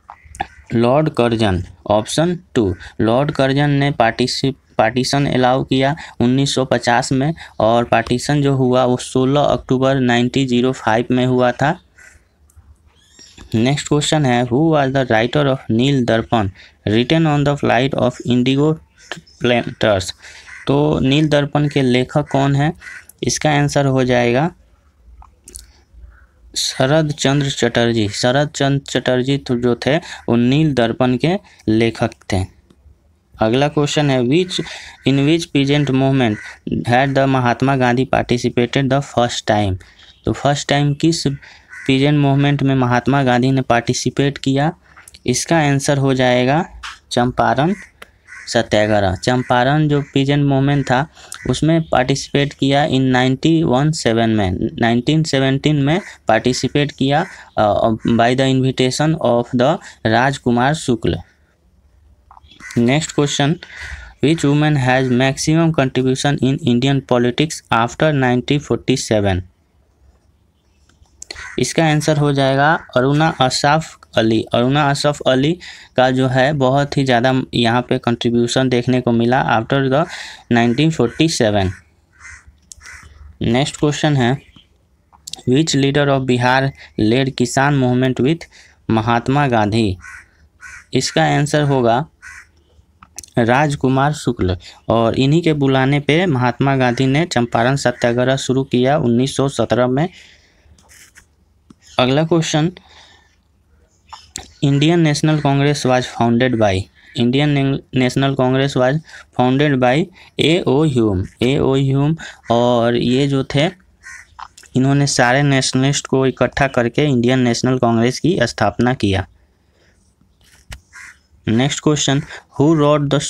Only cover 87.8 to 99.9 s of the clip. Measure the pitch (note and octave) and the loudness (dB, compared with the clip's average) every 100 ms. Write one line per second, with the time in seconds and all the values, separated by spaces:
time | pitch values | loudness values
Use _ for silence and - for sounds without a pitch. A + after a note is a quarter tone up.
87.8 | B2 B2 C3 B2 B2+ E3 - - - _ | 2 0 0 0 0 -2 -6 -20 -20 _
88.8 | - A2 A2+ A#2 B2+ C#3+ C#3+ A2+ G#2 A2+ | -2 -2 0 -2 0 0 2 0 0 0
89.8 | G#2 F#2 - - - _ _ _ - - | 0 -4 -12 -20 -20 _ _ _ -20 -20
90.8 | - C3+ - E3 D3+ C#3+ D3 D3+ C#3+ C3+ | -6 -4 -2 0 0 0 0 0 2 2
91.8 | A#2 A#2+ E3+ _ - - - _ _ _ | 2 0 -2 _ -20 -20 -20 _ _ _
92.8 | _ _ - - - B2+ A2+ C3 D3+ C#3+ | _ _ -20 -20 -8 -2 2 2 0 0
93.8 | C3 C3+ C#3+ D3+ C3+ - F#2 F#2 - - | 0 0 0 -2 -4 -2 -2 -4 -8 -10
94.8 | - A2+ A2+ - C3+ E3 E3 D3+ C3+ C3+ | -2 2 2 2 2 2 2 0 2 2
95.8 | C3+ C#3+ C#3+ D#3+ F#3 B2+ B2+ - C#3 C3+ | 2 0 0 0 0 0 -2 0 -2 0
96.8 | B2 A#2+ C3+ C#3+ F3+ A#2+ A#2 A#2 A#2+ C#3 | 0 0 0 0 0 -2 0 0 0 0
97.8 | B2 - A#2+ A#2+ B2+ C3+ - C3 C3+ B2 | -2 0 0 0 0 -2 -2 -2 0 0
98.8 | B2+ D#3 A#2+ A#2 C3 - C3+ - A2 A2+ | 2 2 2 0 0 -2 -2 -2 0 0
99.8 | B2 | 0